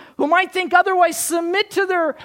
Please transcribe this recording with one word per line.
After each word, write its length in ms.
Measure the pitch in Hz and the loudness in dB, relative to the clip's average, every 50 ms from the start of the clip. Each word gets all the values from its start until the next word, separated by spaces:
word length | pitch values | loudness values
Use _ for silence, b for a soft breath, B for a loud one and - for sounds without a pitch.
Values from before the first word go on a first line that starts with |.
| B B B | B B B
who 100 | B 277 | B 0
might 240 | 294 339 359 381 370 | 2 2 2 0 0
think 220 | - 370 359 294 349 | -4 -6 -4 2 2
otherwise, 440 | 359 359 392 381 359 349 330 - | 2 2 2 2 2 2 2 0
submit 540 | - - - 320 339 339 339 359 403 427 415 | -4 -6 -4 -4 -4 -2 -2 -2 -2 -2 -2
to 140 | - 381 392 | -2 -2 0
their 320 | 370 370 349 330 302 - B | 0 0 0 0 -2 -4 B